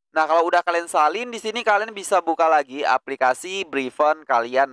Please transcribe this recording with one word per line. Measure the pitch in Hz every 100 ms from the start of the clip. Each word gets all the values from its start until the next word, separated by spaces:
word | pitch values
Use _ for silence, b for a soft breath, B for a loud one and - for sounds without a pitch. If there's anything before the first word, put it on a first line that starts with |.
| _
Nah, | 156 151
kalau | 165 170
udah | 175 175
kalian | 170 170
salin, | 170 151 202 247
di | 226
sini | 220 233
kalian | 220 208 220
bisa | 202 180 185
buka | 165 160 160
lagi | 156 139 139
aplikasi | - 131 - 135 127 127 185 196
Breven | 165 139 127 - 151 156 147
kalian | 120 117 127 139